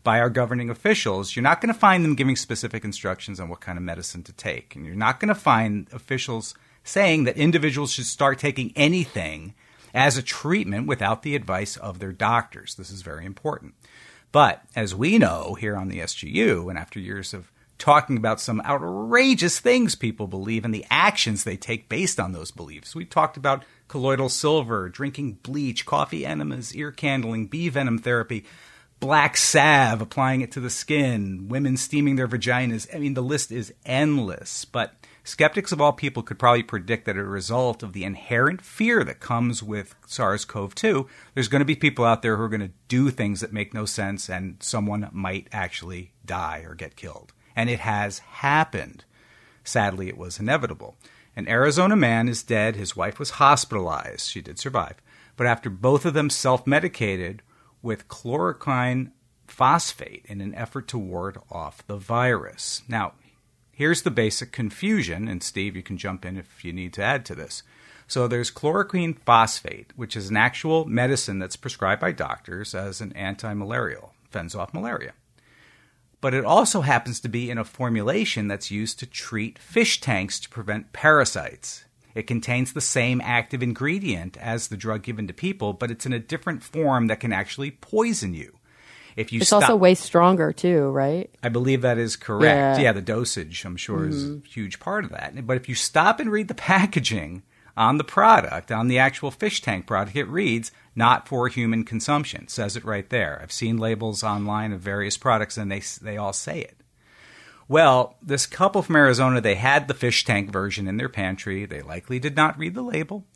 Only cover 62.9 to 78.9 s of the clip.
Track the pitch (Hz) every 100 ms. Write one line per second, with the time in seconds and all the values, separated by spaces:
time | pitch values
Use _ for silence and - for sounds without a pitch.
62.9 | 113 92 _ _ _ _ _ _ - 151
63.9 | 165 - 117 110 - 120 - 107 - 202
64.9 | 214 87 85 110 90 - 98 101 92 -
65.9 | 92 98 92 90 95 - - 85 90 90
66.9 | - 104 139 - 80 76 - _ _ -
67.9 | - - 131 120 120 120 - 147 196 196
68.9 | 185 165 - - 117 113 - - - 110
69.9 | - 117 110 98 107 120 - 156 160 156
70.9 | 117 127 139 - 95 92 - - - 95
71.9 | 104 92 78 71 - - 87 107 92 98
72.9 | 90 107 - 98 98 110 104 101 123 98
73.9 | - - _ _ 101 85 104 90 165 233
74.9 | - 65 - _ _ _ _ _ _ _
75.9 | _ _ - 135 131 110 190 247 196 143
76.9 | 120 123 117 120 117 120 120 110 - 123
77.9 | 113 107 196 214 117 101 101 - 104 110